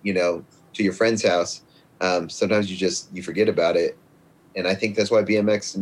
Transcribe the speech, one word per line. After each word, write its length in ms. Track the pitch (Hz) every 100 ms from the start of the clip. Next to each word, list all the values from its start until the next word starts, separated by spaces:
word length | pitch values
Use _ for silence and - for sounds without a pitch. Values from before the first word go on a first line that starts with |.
you 120 | 101
know, 300 | 92 87 82 - _ _
to 80 | -
your 120 | 98
friend's 280 | 92 113 110
house, 360 | - 87 87 - _ _ _ -
um, 280 | 92 87 82
sometimes 400 | - 98 107 98
you 60 | 92
just, 320 | 92 - -
you 80 | 92
forget 260 | - 101 110
about 280 | 92 82 87
it. 200 | 85 - _ _ _ _ _ 95
And 100 | 90
I 80 |
think 220 | 95 110 104
that's 140 | 101
why 120 | 113
B 140 | 101 107
M 120 | 104
X 300 | 104 - 98